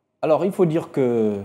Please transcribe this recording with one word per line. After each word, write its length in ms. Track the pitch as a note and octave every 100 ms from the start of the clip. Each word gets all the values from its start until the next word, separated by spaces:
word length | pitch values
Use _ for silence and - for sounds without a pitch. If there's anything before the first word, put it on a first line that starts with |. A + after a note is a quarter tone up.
| _ _
Alors, 220 | D3+ D3
il 60 | F#3+
faut 140 | F#3+
dire 260 | F3 D#3+ -
que, 460 | - B2+ A#2 G#2+ G2+